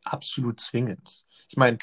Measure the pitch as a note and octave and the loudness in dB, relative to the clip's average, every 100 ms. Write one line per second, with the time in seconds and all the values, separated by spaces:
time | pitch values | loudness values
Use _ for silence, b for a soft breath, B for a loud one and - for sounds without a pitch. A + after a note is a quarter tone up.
0 | - - - - A#2+ A2+ - A#2+ B2 - | -8 -6 -6 -4 -2 -2 -4 -2 -2 -4
1 | - - _ b b - B2+ A#2 | -12 -20 _ b b 4 4 4